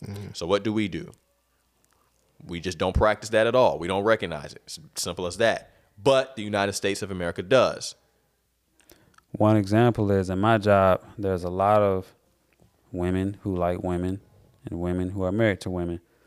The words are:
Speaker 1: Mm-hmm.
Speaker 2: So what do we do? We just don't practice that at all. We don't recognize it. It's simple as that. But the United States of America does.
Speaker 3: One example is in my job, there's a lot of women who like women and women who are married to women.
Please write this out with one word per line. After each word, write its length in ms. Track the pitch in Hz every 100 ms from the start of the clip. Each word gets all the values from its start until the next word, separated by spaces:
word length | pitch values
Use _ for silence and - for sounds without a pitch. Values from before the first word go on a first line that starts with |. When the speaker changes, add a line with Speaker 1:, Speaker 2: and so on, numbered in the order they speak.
Speaker 1:
Mm-hmm. 240 | - 101 98
Speaker 2:
So 120 | - 85
what 180 | 101
do 80 | 107
we 160 | 107 104
do? 240 | 82 - - _ _ _ _ _ _ _ _ _ _ _ _
We 160 | - 85
just 160 | 90 82
don't 160 | 92
practice 360 | 90 107 104 107
that 160 | 110 113
at 80 |
all. 240 | 127 110 76
We 80 | 85
don't 160 | 95
recognize 480 | 104 110 92 76 67
it. 100 | - -
It's 120 | - - -
simple 300 | 95 87 90
as 120 | 90
that. 320 | 113 95 - _ _ -
But 340 | 104 131 131 -
the 60 |
United 300 | 104 104 101
States 280 | 98 101 101
of 80 | 98
America 320 | 92 85 85
does. 520 | 90 131 95 - - - _ _ _ _ _ _ _ _ _ _ _ _ _
Speaker 3:
One 240 | - 107 110
example 540 | 95 107 120 110 101
is 180 | 98 92
in 80 | 92
my 200 | 107 113
job, 440 | 101 98 95 90 - -
there's 260 | 98 92
a 60 | 87
lot 300 | 90 98 107
of 340 | 101 95 92 _ _ _ _ _ _ _ -
women 460 | 92 90 92 98 104
who 140 | 104 90
like 260 | 87 90
women 380 | 92 87 92 98 _ _ _ _ -
and 120 | 85
women 300 | 87 90 90
who 120 | 98
are 80 | 92
married 280 | 104 110 92
to 80 | -
women. 300 | 90 87 85 _ _